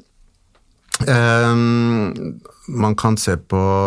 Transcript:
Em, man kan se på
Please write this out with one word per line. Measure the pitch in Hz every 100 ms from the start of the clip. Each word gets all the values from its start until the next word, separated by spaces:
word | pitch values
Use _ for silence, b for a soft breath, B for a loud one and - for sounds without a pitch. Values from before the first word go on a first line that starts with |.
| - _ _ _ _ _ _ _ _
Em, | - - 123 117 117 117 117 117 117 117 117 104 - - - - -
man | - 127 107 104
kan | 113 107
se | - 85
på | - 95 95 98